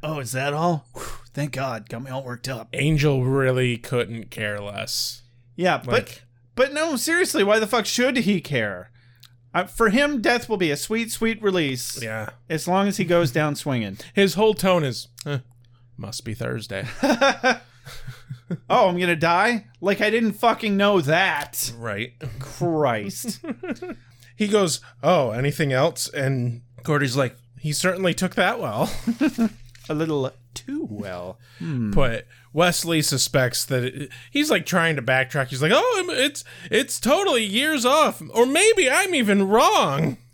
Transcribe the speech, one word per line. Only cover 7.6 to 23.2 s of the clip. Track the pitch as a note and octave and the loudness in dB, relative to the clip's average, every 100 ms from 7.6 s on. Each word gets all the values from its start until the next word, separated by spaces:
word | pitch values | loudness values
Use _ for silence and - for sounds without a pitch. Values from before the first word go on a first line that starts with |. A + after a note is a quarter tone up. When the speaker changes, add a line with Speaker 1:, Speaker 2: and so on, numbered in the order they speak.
| G#3+ | 2
Speaker 1:
fuck | A#3+ G#3 | 0 0
should | - B3+ C4+ | 0 2 2
he | G3+ F#3+ | 2 0
care? | - C3+ G#2+ F2+ F2+ _ _ _ - _ _ | 0 -2 -2 -6 -14 _ _ _ -20 _ _
Uh, | E3 | -4
for | F#3 - A3+ | -4 0 2
him, | G#3+ D4 C#4+ | 4 2 2
death | G#3 A#3+ A#3+ | 0 0 0
will | G#3 | -2
be | E3+ | 0
a | C#3 | 0
sweet, | - A3 A3+ | -2 -2 -2
sweet | - A3+ A3 | -2 -2 0
release. | G#3 F#3 D3 B2+ - - | 0 2 0 -2 -6 -8
Speaker 2:
Yeah. | A2+ A2 G#2+ - _ | -8 -6 -8 -12 _
Speaker 1:
As | D#3+ F3 | -6 0
long | F#3 G3+ | 2 2
as | F#3+ | 0
he | |
goes | F3+ F3 D#3+ | 2 2 2
down | D#3 D3+ C#3+ | 0 -2 -2
swinging. | D3 B2+ G#2 G2 - | -4 -2 -4 -8 -6
Speaker 2:
His | - G3 | 2 2
whole | F3 A3 | 4 2
tone | G#3+ F#3+ F3+ | 4 2 2
is, | C#3+ A#2+ - - | 0 -4 -12 -14
"Huh, | D3+ C#3+ - _ _ _ _ - | -6 -6 -8 _ _ _ _ -16
must | - - | -12 -10
be | A2+ | -10
Thursday." | G#2+ A#2+ B2 A2 G2 A#2 | -8 -6 -6 -6 -8 -8
Speaker 1:
<laughs> | - | -2
"Oh, | C4+ A#3 C#4 - B3+ - - - - - - - - B2+ - F3 - G#3+ G3 | 0 2 2 2 0 -2 -6 -20 -18 -14 -14 -14 -14 -16 -10 -10 0 4 4
I'm | F3 | 2
gonna | F3+ E3 | 0 2
die? | E3 F3 G#3+ A#3 - _ | 2 4 2 0 -6 _
Like | F#3 G3 | -2 2
I | G#3+ | 2
didn't | A3 A3+ | 2 0
fucking | - A#3 A3+ A3 G3 | 2 0 2 0 2
know | G3+ G3+ | 4 4
that." | C#3 D#3+ F#3+ D3+ C#3+ - - A#2 | 4 2 2 -2 -6 -6 -6 -6
Speaker 2:
Right. | A2+ G2+ A#2+ - C3+ G#2+ | -8 -6 -8 -10 -14 -12
Speaker 1:
Christ. | B2+ - F3 D#3+ C#3+ A2+ G2+ - | -14 -4 -2 2 2 0 -4 -8